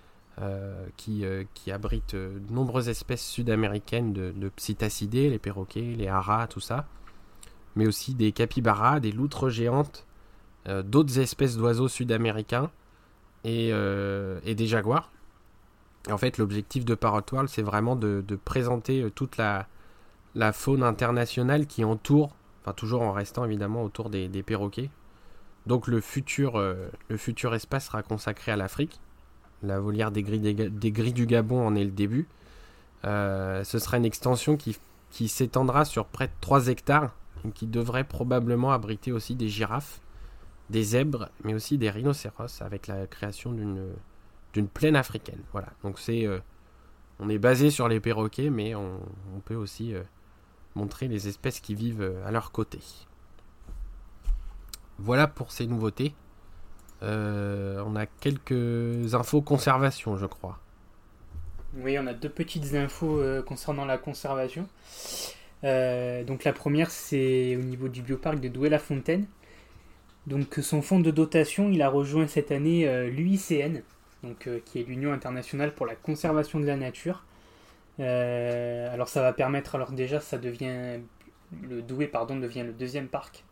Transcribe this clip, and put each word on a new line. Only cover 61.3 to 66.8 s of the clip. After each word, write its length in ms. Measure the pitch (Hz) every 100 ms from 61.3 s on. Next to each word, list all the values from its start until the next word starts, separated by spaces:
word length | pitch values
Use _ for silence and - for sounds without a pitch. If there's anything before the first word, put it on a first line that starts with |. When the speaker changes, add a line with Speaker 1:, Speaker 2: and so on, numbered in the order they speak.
| - - - - 135
Speaker 2:
Oui, 220 | 131 139
on 80 | 131
a 60 |
deux 160 | 117 147
petites 460 | - 170 165 143 143
infos, 440 | 143 - 160 151
euh, 220 | 135 135
concernant 440 | 127 123 - 143 139
la 120 | 127
conservation. 720 | - - 143 135 131 156 190 - - - - - - - - -
Euh, 600 | 139 131 127 123 123 123
donc 200 | 123 131
la 100 | 143
première, 380 | 135 147 147